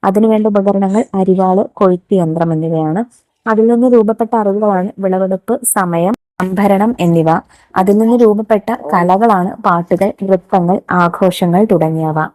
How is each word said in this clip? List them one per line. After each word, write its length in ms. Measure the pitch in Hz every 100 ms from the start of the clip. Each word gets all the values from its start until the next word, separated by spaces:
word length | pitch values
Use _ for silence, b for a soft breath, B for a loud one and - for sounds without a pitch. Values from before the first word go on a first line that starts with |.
| 196
അതിനുവേണ്ട 400 | 196 220 220 214
ഉപകരണങ്ങൾ 580 | 202 196 196 196 202 -
അരിവാള്, 500 | 196 190 185 185 185 -
കൊയ്ത്ത് 400 | - 190 180 _
യന്ത്രം 380 | 196 165 165 165
എന്നിവയാണ്. 520 | 160 160 160 156 165 240 b b _ -
അതിൽ 180 | 220 226
നിന്ന് 260 | 240 247
രൂപപ്പെട്ട 420 | 240 214 220 226 233
അറിവുകളാണ് 520 | 202 202 214 190 185 -
വിളവെടുപ്പ്, 640 | 196 185 190 190 - 240
സമയം, 500 | - - 185 170 180 233 _ _
സംഭരണം 540 | 185 185 202 196 214 240
എന്നിവ. 300 | 175 165 160 165 - b b -
അതിൽ 220 | 190 208
നിന്ന് 180 | 226 240
രൂപപ്പെട്ട 540 | 233 214 220 214 196 233 147
കലകളാണ് 680 | 185 175 190 233 196 180 -
പാട്ടുകൾ, 500 | 214 175 175 175 196 -
നൃത്തങ്ങൾ, 580 | 190 190 _ 196 175 185 -
ആഘോഷങ്ങൾ 760 | 180 175 - 190 180 180 175
തുടങ്ങിയവ. 560 | 214 180 156 160 156 156 156